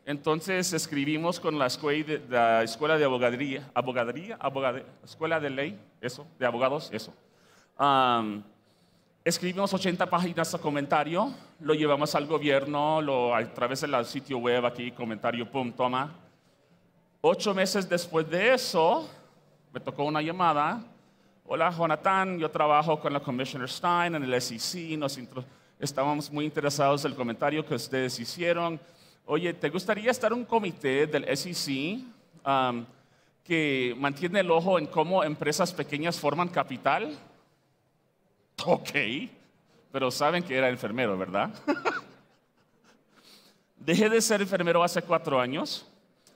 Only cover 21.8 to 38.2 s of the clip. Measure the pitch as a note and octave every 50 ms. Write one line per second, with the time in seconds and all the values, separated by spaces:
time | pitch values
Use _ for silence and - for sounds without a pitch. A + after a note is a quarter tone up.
21.8 | E3+ D#3+ D3+ D3+ D#3 G3 F#3+ F#3+ F#3+ F#3+ F3+ E3+ D#3+ D3+ - D#3 D3+ D3+ D3 D3
22.8 | D#3+ E3+ D3+ D#3 - D3 C#3+ C#3 C#3+ D3 B2 B2+ C3+ - - C3 B2 B2 - -
23.8 | - F3 F3 F3 F3 F3 E3 D3+ C3+ B2+ B2+ B2 B2+ - A#2 A2+ - - - F3+
24.8 | E3 D#3+ D#3 D3+ D3 C3+ C#3 C3 A#2+ - B2+ B2+ B2 - - _ _ _ _ -
25.8 | C#3 C#3+ - C3+ C3+ D3 D3 D3 C#3+ - D3 D3 D3+ D3+ D3 D#3 D3 C#3+ C#3 D3+
26.8 | C#3 C#3 D3 C#3 C#3 C#3+ - C3 B2 A#2 A2 - D3+ C#3+ D3+ D#3 D3+ D#3 D3 A#2+
27.8 | - - C3 C3 C3 B2 B2+ - A#2 - - F3+ E3+ F3 E3+ E3+ E3+ E3+ E3 D#3
28.8 | - - _ _ - - _ _ _ - D3 E3 F3 E3+ D#3+ - - D3 D#3 F#3
29.8 | F#3 G3+ G#3+ G#3 G#3+ B3+ B3 B3+ A#3 G#3 A#3 B3 A3+ - A3+ A3+ G#3 F3 - -
30.8 | - C3+ C3 C#3 D#3 D#3 D3+ C#3 - - C3+ C#3 - F3+ E3+ - - D3 C3+ C3+
31.8 | C#3+ E3+ G#3+ B3+ B3+ A#3+ - _ _ _ _ - - C#3 C#3 C3 B2+ B2+ A#2+ A#2
32.8 | A#2 - - _ _ _ _ _ _ _ _ _ _ - E3+ D#3+ D#3 D3 C3+ C3
33.8 | B2+ B2 A#2 B2 C#3+ C#3 C#3+ C#3+ F3+ E3+ F#3 G3+ F#3 E3+ E3 E3 E3+ G3 F#3 E3+
34.8 | D3+ - - E3 D#3 E3+ F#3+ F#3 D#3 D3+ D3+ - D#3 D3 D3+ - F3 - - -
35.8 | C#3 - D3+ C#3+ D#3+ E3+ E3 - D3 D3 C#3+ F3 F3 E3+ - D#3 C3 - C3 A#2
36.8 | - C#3 D3+ F#3 A3 G#3 D3 - - - - _ _ _ _ _ _ _ _ _
37.8 | _ _ _ _ _ _ _ _